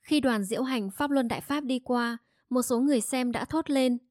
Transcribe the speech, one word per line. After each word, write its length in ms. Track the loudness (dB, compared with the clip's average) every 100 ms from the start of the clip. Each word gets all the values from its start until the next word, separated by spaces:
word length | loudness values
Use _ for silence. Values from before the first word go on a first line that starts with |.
Khi 200 | 0 2
đoàn 240 | 2 0
diễu 180 | -2 -2
hành 280 | -2 -2 -4
Pháp 200 | -4 0
Luân 180 | 2 0
Đại 120 | -4
Pháp 240 | -4 -6
đi 140 | -2 -4
qua, 400 | -2 -2 -2 -6 _ _ _
một 120 | -2
số 180 | 0 2
người 200 | 4 2
xem 320 | 2 -2 0
đã 120 | -2
thốt 260 | -2 -2 0
lên 280 | 2 2 0 _